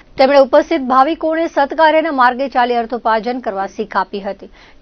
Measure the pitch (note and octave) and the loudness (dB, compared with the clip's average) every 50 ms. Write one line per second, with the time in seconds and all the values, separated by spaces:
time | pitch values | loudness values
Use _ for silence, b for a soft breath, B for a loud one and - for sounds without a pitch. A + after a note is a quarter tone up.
0 | b b - - C4+ C4 C#4+ C#4 C4+ B3 - D4 D4+ - E4+ D#4+ C4 B3 C4 C4 | b b -2 0 2 4 6 4 4 6 4 2 2 2 -2 -4 -2 0 2 2
1 | C4+ D4+ E4 - F4+ D#4+ D#4+ D#4+ E4 E4+ - D#4 C#4 C#4 E4 C#4+ D#4+ D#4 D4+ D#4+ | 2 2 0 -4 -4 -4 -2 -2 -4 -4 -2 -2 -2 -2 0 2 2 4 4 2
2 | D#4 E4 D4 C4 B3 B3 B3+ A#3+ C#4 C4+ - C4+ A#3+ B3 A#3+ A#3 A#3 A3+ B3+ A3+ | 0 0 0 2 2 2 2 0 -6 -4 -2 -2 0 0 0 -2 -4 -4 -6 -6
3 | - A#3 A3 A3+ G3 A#3+ B3 C4 A#3+ A#3 G3 G3 F#3+ F#3+ F#3+ - A3 G#3+ - G3+ | -2 -2 -2 -2 -2 -4 -8 -6 -6 -8 -6 -6 -8 -8 -8 -10 -10 -6 -4 -6
4 | F#3 - - G3+ F#3+ G3+ G3 - F#3 F#3+ b b b b b b | -6 -4 -8 -10 -10 -10 -12 -12 -16 -20 b b b b b b